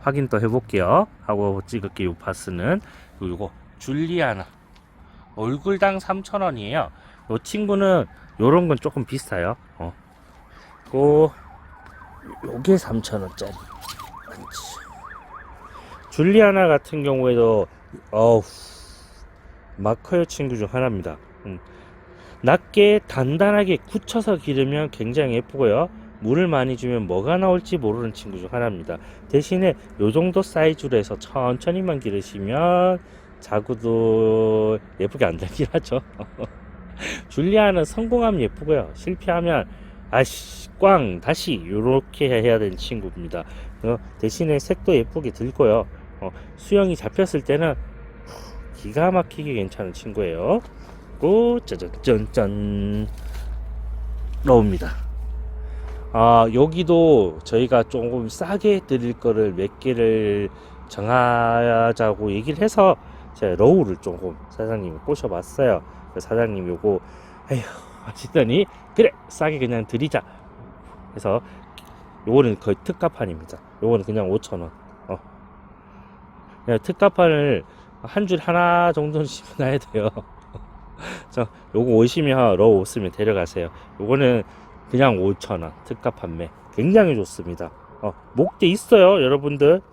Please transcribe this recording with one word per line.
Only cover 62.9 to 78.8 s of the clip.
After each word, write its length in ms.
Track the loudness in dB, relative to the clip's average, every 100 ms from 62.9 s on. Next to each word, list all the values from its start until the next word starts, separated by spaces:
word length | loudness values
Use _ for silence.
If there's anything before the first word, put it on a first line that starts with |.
| 4 -4 -20 -20
제가 220 | -4 -2 4
러우를 420 | 6 6 2 -4
조금 400 | -8 -8 -10 -12 -18
사장님이 500 | -10 -6 -6 -6 -10 -6
꼬셔봤어요. 800 | -4 -4 -6 -8 0 2 2 -2 -20 -14
그래서 180 | -14 -4
사장님 380 | 0 0 -2 -6
요거, 300 | -2 0 -2 -4 -20 -20 -20 -8
"에휴," 100 | -8 -6 -16 -20 -20 -18
하시더니, 600 | -16 -2 0 2 2 -2 -6 -8 2
"그래, 160 | 2 2 -20
싸게 320 | -4 -4 -2
그냥 260 | -2 -2 -4
드리자." 360 | -4 -2 -4 -6 -20 -20 -20 -20 -20 -20 -20 -18
그래서 300 | -8 -2 -2 -4 -20 -20 -20 -20 -20 -20 -12 2
요거는 320 | 4 4 0
거의 160 | -2 -4
특가판입니다. 720 | -4 -4 -4 -4 -8 -8 -14 -20 -20 -4
요거는 220 | 0 0 0
그냥 240 | -4 0
오천 300 | -2 -4 -12
원. 100 | -12 -16 -20 -20 -14
어. 100 | -14 -14 -20 -20 -20 -20 -20 -20 -20 -20 -20 -20 -20 -20 -12 -2
그냥 140 | -2
특가판을 800 | -2 2 2 4 4 4 2 0 -4 -20 -20 -18
한 240 | -8 -4 -2
줄 120 | -2
하나 520 | 0 2 4 4